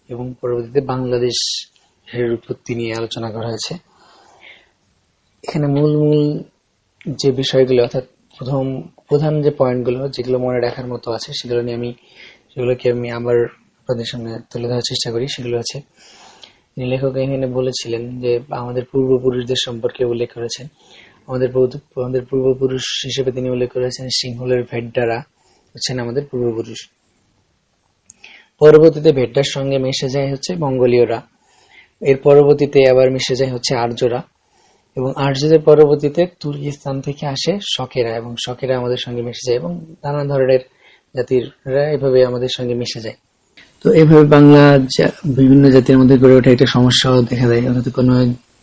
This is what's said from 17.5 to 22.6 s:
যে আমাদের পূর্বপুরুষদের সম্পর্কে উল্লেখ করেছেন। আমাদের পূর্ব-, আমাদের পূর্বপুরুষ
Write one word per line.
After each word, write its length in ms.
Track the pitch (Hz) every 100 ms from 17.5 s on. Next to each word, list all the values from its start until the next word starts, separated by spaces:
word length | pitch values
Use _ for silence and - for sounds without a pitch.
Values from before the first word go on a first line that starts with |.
| 123 131 127 120 117 120 127
যে 200 | 123 120 123
আমাদের 340 | 123 123 123
পূর্বপুরুষদের 720 | 123 139 131 127 127 123 120 127
সম্পর্কে 400 | - 117 117 -
উল্লেখ 280 | 123 120 117
করেছেন। 320 | 117 117 - 131 _ _ - _ _ -
আমাদের 240 | 127 127
পূর্ব-, 480 | 127 127 143 - -
আমাদের 240 | 127 131
পূর্বপুরুষ 580 | 123 135 131 127